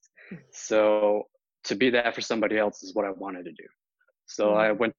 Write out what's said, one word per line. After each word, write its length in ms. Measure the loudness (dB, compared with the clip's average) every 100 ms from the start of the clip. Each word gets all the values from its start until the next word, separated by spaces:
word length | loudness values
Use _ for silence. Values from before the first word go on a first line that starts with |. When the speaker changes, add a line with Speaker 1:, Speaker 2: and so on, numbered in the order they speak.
| _ _ -20
Speaker 1:
Mm. 80 | -20 -20
Speaker 2:
So 760 | -14 0 2 4 4 2 0 -4 _ _ _
to 120 | -6 0
be 140 | 2
that 220 | 2 0
for 80 | -2
somebody 360 | -4 -2 0 2
else 260 | 0 -2
is 100 | -8
what 120 | -4 -4
I 60 |
wanted 340 | -6 -10 -12 -14
to 60 |
do. 120 | -18 -20 _ _ _ _ _ -14
So 240 | -2 2
Speaker 1:
Mm. 80 | 4
Speaker 2:
I 140 | 2
went 200 | 2 -2